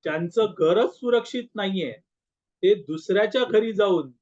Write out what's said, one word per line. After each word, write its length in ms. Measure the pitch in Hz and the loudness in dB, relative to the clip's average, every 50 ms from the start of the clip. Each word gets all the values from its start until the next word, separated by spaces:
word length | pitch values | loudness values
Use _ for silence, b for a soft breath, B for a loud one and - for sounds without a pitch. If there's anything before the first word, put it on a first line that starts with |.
ज्यांचं 440 | _ 160 151 165 175 170 - 226 220 202 170 185 | _ -4 -4 -4 -4 -2 0 0 0 0 0 0
घरच 360 | 165 160 175 214 247 - - | 2 2 4 2 2 0 -2
सुरक्षित 500 | _ 254 240 240 233 226 - - 247 240 - _ | _ -2 0 0 0 0 -2 -8 -8 -8 -8 _
नाहीये, 380 | 214 196 190 190 185 160 127 - - _ _ _ _ _ _ _ _ _ _ _ _ | -6 -4 -4 -4 -4 -6 -6 -10 -14 _ _ _ _ _ _ _ _ _ _ _ _
ते 120 | - 185 214 | 2 2 2
दुसऱ्याच्या 720 | 196 139 - 156 160 - - 185 202 214 214 - 254 247 | 2 0 -10 -10 -10 -4 0 0 2 2 2 0 -2 0
घरी 280 | 247 226 214 226 226 | 2 2 2 2 2
जाऊन 400 | 214 190 208 196 180 160 143 131 123 _ | 0 0 2 2 2 0 -2 -6 -14 _